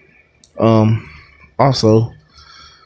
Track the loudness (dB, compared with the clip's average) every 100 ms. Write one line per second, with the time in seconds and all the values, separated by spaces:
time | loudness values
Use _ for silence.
0 | _ _ _ _ _ -4 0 2 0 -2
1 | -8 -20 -20 _ _ -4 -2 0 0 0
2 | -2 -10 _ _ -20 -20 -20 _